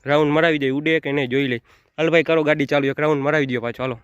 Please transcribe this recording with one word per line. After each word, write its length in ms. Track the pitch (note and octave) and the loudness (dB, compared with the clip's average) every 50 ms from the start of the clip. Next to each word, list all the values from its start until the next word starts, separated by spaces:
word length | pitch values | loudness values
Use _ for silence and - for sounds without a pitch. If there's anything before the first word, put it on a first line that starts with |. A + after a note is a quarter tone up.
| _ | _
રાઉન્ડ 260 | C3+ C#3+ D3+ D#3 D3 | 2 2 2 2 2
મરાવી 260 | D3 D#3 E3 E3+ D#3+ D3 | 2 2 2 2 2 0
દઈએ, 120 | C#3 C3 | 0 -2
ઉડે 300 | C3 C#3+ D3+ D#3+ D#3+ D#3+ | -2 -2 0 0 0 0
કે 120 | - C#3+ | 0 -2
નહીં 180 | C#3 D3 C#3 A#2+ | -2 -2 -2 0
જોઈ 180 | B2 C#3 C#3+ C3 | 0 -2 0 -2
લઈ. 100 | B2 A2+ _ _ _ _ _ _ _ | -4 -6 _ _ _ _ _ _ _
હાલ 140 | - D#3 E3 | -2 -2 2
ભાઈ 120 | D#3+ E3 | 2 2
કરો 200 | D#3 D#3+ D#3+ E3 D#3 | 2 4 2 2 2
ગાડી 220 | D3 D3+ D#3 C#3+ | 2 0 0 0
ચાલુ, 240 | C3 D3 C#3+ C#3 C3+ | 0 0 0 0 0
એક 80 | C#3 - | -2 0
રાઉન્ડ 220 | D3+ D3+ D#3 C#3+ | 0 0 0 0
મરાવી 240 | C3+ C#3+ D3+ D#3 C#3+ | 0 0 0 0 0
દો 140 | C3 B2+ A#2+ | -2 -4 -4
પાછો, 220 | A2 A#2+ A#2 - | -6 -6 -8 -6
હાલો. 140 | B2+ C3 A#2+ A#2 | -6 -6 -6 -8